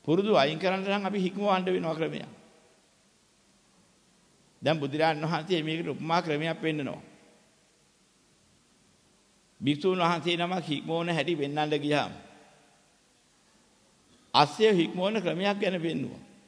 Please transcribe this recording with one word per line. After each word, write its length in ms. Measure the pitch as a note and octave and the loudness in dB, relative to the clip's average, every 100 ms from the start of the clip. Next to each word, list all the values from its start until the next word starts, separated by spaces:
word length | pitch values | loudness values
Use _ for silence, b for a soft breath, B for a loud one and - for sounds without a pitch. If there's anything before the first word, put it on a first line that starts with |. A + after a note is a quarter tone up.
| - | 2
පුරුදු 280 | E3+ G3+ F#3 | 0 4 4
අයින් 240 | C#3 D#3+ | 4 2
කරන්න 240 | F3+ F#3+ | 0 0
නම් 220 | G3 G3+ F#3+ | -2 -2 -2
අපි 140 | G3+ | -2
හික්මවන්න 440 | F#3 F#3+ G#3 F#3 F#3 | -2 0 0 2 2
වෙනවා 300 | F#3 E3+ D#3 | -2 -2 -2
ක්‍රමයක්. 320 | D#3 D3 C#3 - - _ _ _ _ _ _ _ _ _ _ _ _ _ _ _ _ _ _ _ _ _ | -4 -4 -12 -18 -20 _ _ _ _ _ _ _ _ _ _ _ _ _ _ _ _ _ _ _ _ _
දැන් 160 | C#3 D#3+ | 0 0
බුදුරජාණන් 460 | C#3 D3+ D#3+ D3+ | 0 2 2 2
වහන්සේ 400 | D#3+ E3 E3 F3 | -2 -2 0 0
මේකට 240 | D#3 D#3+ E3+ | 0 -4 -4
උපමා 340 | C3+ D#3 E3+ | -6 0 0
ක්‍රමයක් 380 | E3+ D3 D#3+ E3 | 0 -2 -2 -2
පෙන්නනවා. 420 | D#3+ D3+ B2+ - - - - _ _ _ _ _ _ _ _ _ _ _ _ _ _ _ _ _ _ _ _ _ _ _ | -2 -2 -4 -8 -14 -20 -20 _ _ _ _ _ _ _ _ _ _ _ _ _ _ _ _ _ _ _ _ _ _ _
භික්ෂුන් 380 | C3+ D3 F#3+ F#3 | -2 0 0 2
වහන්සේ 380 | E3+ E3+ D#3 F3 | 2 2 0 0
නමක් 260 | F3 F#3 | 0 -2
හික්මවන 460 | D#3 C#3+ D#3 E3 E3+ | -2 -4 -2 -2 0
හැටි 240 | E3 C#3 E3 | -2 0 -2
වෙන්නන්න 400 | C#3+ D3 D3+ D3+ | -2 -2 0 0
ගියාම 360 | D3 D3 G#2 - - - - - _ _ _ _ _ _ _ _ _ _ _ _ _ _ _ _ _ | 0 0 0 -8 -20 -20 -20 -20 _ _ _ _ _ _ _ _ _ _ _ _ _ _ _ _ _
අස්සය 340 | B2+ D3 - G#3+ | 4 4 4 4
හික්මවන 460 | F#3+ D#3+ F3+ F#3+ A3 | 4 2 0 -2 0
ක්‍රමයක් 400 | F3 D#3+ G3 G3+ | -2 0 0 0
ගැන 220 | G3+ F#3 | -2 -2
පෙන්නුවා. 420 | E3 - A#2+ - - - | -2 -4 -6 -10 -18 -20